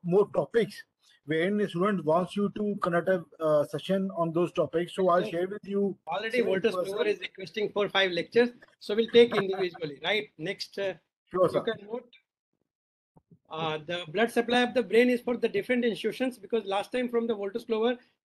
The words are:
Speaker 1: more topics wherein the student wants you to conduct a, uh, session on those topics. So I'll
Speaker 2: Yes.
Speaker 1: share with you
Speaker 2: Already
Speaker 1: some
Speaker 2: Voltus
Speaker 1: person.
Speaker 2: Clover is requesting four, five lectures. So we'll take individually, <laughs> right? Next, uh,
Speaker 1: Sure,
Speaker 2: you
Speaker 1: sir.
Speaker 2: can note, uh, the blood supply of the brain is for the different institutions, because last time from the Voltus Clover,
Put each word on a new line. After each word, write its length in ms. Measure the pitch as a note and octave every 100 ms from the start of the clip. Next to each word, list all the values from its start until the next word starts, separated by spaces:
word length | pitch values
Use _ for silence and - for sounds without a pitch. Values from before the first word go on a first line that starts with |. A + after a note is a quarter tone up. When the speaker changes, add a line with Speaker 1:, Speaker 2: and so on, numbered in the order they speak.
Speaker 1:
more 240 | E3+ F#3+ G3+
topics 500 | - D3 A#3 G3+ - - _ _ _
wherein 320 | C#3 D#3+ F3+ G#3
the 120 | F#3
student 360 | E3+ G3+ F#3+
wants 300 | D3+ E3 F3+ G3+
you 140 | G3+ G#3+
to 200 | G#3 G3+
conduct 260 | F3+ E3+ E3+
a, 160 | F#3 D#3+ -
uh, 220 | D#3 D3+
session 460 | C#3+ D3 - G3 F#3+ F3+
on 160 | E3
those 200 | D#3+ E3+
topics. 400 | - D3+ E3 F3
So 140 | - F#3
I'll 140 | F3
Speaker 2:
Yes. 80 | G3
Speaker 1:
share 180 | E3+ F#3
with 160 | G#3
you 320 | F#3 G3 G3+ - -
Speaker 2:
Already 320 | F#3 A3 B3
Speaker 1:
some 80 | G3+
Speaker 2:
Voltus 260 | F#3+ A3
Speaker 1:
person. 100 | F3+
Speaker 2:
Clover 200 | F3+ G#3 G#3
is 140 | G3+
requesting 500 | - - F#3+ - G#3
four, 180 | G#3 G3+
five 220 | G3 F#3+
lectures. 400 | E3+ D#3+ A#3 A#3+ - - _
So 140 | - G#3
we'll 140 | A3
take 240 | A#3 A#3+
individually, 640 | G3+ F#3+ F#3+ F#3 E3 D#3 C3+
<laughs> 40 |
right? 240 | D#3+ G#3 G#3 _
Next, 420 | E3 G3 - -
uh, 160 | G3 E3 _ _ _
Speaker 1:
Sure, 140 | F3+
Speaker 2:
you 80 | F3
Speaker 1:
sir. 80 | F#3+
Speaker 2:
can 260 | A3+ G#3+ G3+
note, 260 | A#3+ - _ _ _ _ _ _ _ _ _ _ _ _ - _
uh, 280 | D#3 D#3+ D#3 D3+
the 180 | F3 E3+
blood 220 | F3 A#3
supply 300 | A#3+ A3+ B3
of 140 | B3
the 80 | B3+
brain 260 | F#3+ A3 B3
is 100 | A#3+
for 160 | B3 A#3
the 120 | A3+
different 360 | G3+ G3 B3
institutions, 540 | A#3+ F#3 A3 - B3+ A#3+
because 260 | F#3+ A3+
last 280 | G3 G3 G3
time 160 | B3 A#3+
from 180 | A#3 A3+
the 100 | G#3
Voltus 280 | G3+ A3+
Clover, 320 | - A3 A#3 B3 _ _